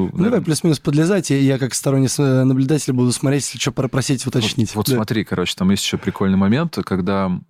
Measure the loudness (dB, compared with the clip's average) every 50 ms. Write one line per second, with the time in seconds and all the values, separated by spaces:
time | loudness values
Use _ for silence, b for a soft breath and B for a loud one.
0 | 0 -2 -2 0 0 2 2 0 0 0 -2 0 2 0 0 0 -2 0 0 2
1 | 2 2 0 0 0 0 0 2 2 2 2 0 -2 -4 -4 -2 -2 0 2 2
2 | 2 0 0 0 2 2 4 4 4 4 4 2 2 2 0 0 0 -2 0 2
3 | 2 2 0 0 0 0 0 0 -2 -4 -6 -4 -4 -4 -2 -2 -4 -2 -2 -2
4 | 0 0 -2 -2 -2 -2 -2 0 -2 0 0 -2 -2 -2 -2 -4 0 0 0 0
5 | 0 -2 -2 -4 -2 -2 -2 -2 -2 -4 -2 0 2 2 2 2 0 -4 -4 -4
6 | -4 -6 -4 -2 0 2 2 4 4 4 2 2 0 -2 -4 -6 -4 -2 -2 -2
7 | 0 0 0 0 0 -2 -2 -4 -6